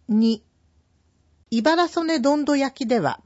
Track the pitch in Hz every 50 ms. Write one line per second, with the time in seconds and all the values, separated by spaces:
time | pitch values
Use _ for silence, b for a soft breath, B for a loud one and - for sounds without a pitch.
0 | _ - 208 214 226 226 226 214 _ _ _ _ _ _ _ _ _ _ _ _
1 | _ _ _ _ _ _ _ _ _ - 226 233 220 302 330 339 349 330 - 349
2 | 330 320 330 294 233 277 294 294 294 294 294 277 277 262 - - 277 220 247 226
3 | 160 135 - - _